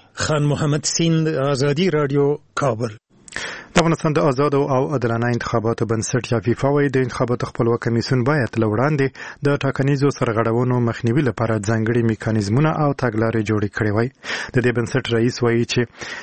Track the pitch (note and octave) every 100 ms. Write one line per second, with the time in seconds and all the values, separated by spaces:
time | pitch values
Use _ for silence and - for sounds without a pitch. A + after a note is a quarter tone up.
0 | - - - D3+ D3 C#3+ D#3 D3 - -
1 | E3 D#3+ D#3 C#3+ C#3 C#3 C#3+ C#3+ F#3+ D3+
2 | C#3+ C#3+ C#3+ D3 - - C#3 A2 A#2+ A2
3 | _ _ - - - - - - E3 D#3
4 | E3 D3 E3 B2+ D3 C#3 C#3+ C3 D3 C#3
5 | A#2 A#2 A#2+ A#2 - A#2 A2 A#2 A2 A2+
6 | G#2 B2+ - A#2 A#2+ A2+ C3+ D3 C#3 C3
7 | B2 - B2 B2 A#2 - A#2 A#2+ A#2+ A#2
8 | - C3 A#2+ D3+ A2+ A2+ A2 G#2+ C#3 D3+
9 | C3+ - - - C#3+ C#3+ C#3 - C3+ C#3+
10 | C#3 - A#2+ G#2+ A2+ A#2 B2 B2 A#2 A2+
11 | A#2 B2+ C3+ G2 A2+ A2 G#2 A2+ A2 A#2+
12 | A2+ G#2+ A2+ A2 G2+ A#2 D#3 D#3+ D3 C#3
13 | B2 G#2+ A2+ A2+ G#2+ G#2+ G2+ - G#2+ G#2
14 | A#2+ - - - - B2+ B2 A#2+ A2+ C3
15 | - A#2 A#2+ - A#2+ A#2 A#2 - A#2+ -
16 | - -